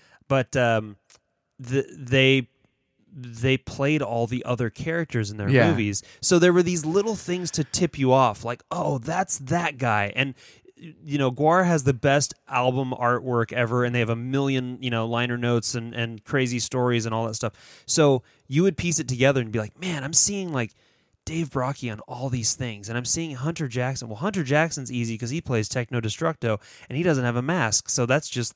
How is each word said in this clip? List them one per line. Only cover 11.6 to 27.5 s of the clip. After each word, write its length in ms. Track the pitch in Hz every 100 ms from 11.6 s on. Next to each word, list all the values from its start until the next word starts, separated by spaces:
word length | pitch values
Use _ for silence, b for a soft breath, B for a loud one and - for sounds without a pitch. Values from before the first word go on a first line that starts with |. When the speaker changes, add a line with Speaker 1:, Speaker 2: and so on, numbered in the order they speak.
| 180
Speaker 1:
has 160 | 165
the 100 | 131
best 420 | 127 143 143 143 - -
album 440 | 127 127 127 131
artwork 600 | 127 120 123 127 120 113
ever, 320 | 123 120 123
and 80 | 120
they 40 | 123
have 100 | 113
a 60 | 117
million, 640 | 123 135 139 135 127 123
you 100 | 127
know, 160 | 117 113
liner 300 | 117 123 120
notes 380 | 120 120 -
and, 180 | 123 113
and 320 | 117 117 113
crazy 360 | - 143 127 120
stories 440 | - 131 123 120
and 80 | 113
all 120 | 113 113
that 80 |
stuff. 480 | 113 117 - - -
So 380 | - - 151 131 - _ -
you 160 | 135
would 140 | 190 -
piece 240 | 180 156
it 80 | 127
together 320 | 127 131 135
and 100 | 113
be 80 | 110
like, 200 | 107 -
"Man, 240 | 180 156
I'm 80 | 135
seeing, 380 | 170 - 202 185
like, 200 | 139 113 - _ _ _ _ -
Dave 240 | 160 160
Brockie 420 | 143 127 135 123
on 80 | 107 -
all 200 | 127 131
these 240 | 123 110
things, 340 | - 123 104 101
and 80 | 117
I'm 80 |
seeing 300 | 123 160 165
Hunter 320 | 131 147 170 147
Jackson." 400 | 120 123 131 113
Well, 80 | 107
Hunter 240 | 175 196
Jackson's 460 | 131 147 165 147 127
easy 280 | 123 117 113
'cause 120 | 117
he 100 | 151
plays 280 | - 120 107
Techno 320 | 131 120 123
Destructo, 600 | 113 - 165 156 120 104 b b -
and 80 | 127
he 60 |
doesn't 220 | 175 143
have 120 | 123 120
a 60 |
mask, 460 | 131